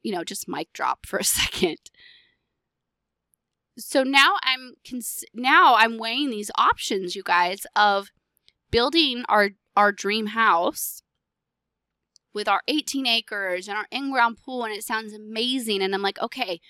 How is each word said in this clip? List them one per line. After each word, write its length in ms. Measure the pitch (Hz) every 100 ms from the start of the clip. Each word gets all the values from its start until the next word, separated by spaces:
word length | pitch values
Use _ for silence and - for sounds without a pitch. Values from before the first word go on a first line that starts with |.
you 100 | -
know, 120 | 185
just 240 | 165 196 -
mic 240 | 180 165
drop 340 | - 127 - -
for 120 | 202
a 60 |
<laughs> 0 |
second. 540 | 196 - - - 180 - - _ - _ _ _ _ _ _ _ _ _ _ _ _ _ _ _ _ -
So 260 | - 277
now 340 | 262 277 294 392
I'm 320 | - 262 254 - -
cons-, 360 | 247 - - -
now 400 | 226 254 320 330
I'm 240 | 226 226 226
weighing 320 | 226 240 285
these 200 | 214 202 -
options, 600 | 233 - - 202 175 196
you 60 |
guys, 420 | 190 180 180 202 -
of 380 | - 208 196 196 _ _ _ _ _ _
building 540 | 233 254 320 294 240 240
our, 220 | 208 202 196 _ -
our 140 | 202
dream 360 | 196 202 214 214
house 760 | 220 226 170 175 - - - _ _ _ _ _ _ _ _ _ _ _ _ _
with 140 | 208 208
our 140 | 196 -
eighteen 380 | 294 - 269 254
acres 640 | 226 - 208 190 180 196
and 100 | 208
our 80 | 202
in-ground 480 | 240 277 262 233 226
pool, 200 | - 254
and 100 | 226
it 100 | 208
sounds 280 | - 220 220
amazing. 680 | 214 214 220 247 262 220 196
And 140 | 190
I'm 80 | 196
like, 180 | 196 -
"Okay, 400 | 233 262 190 170 _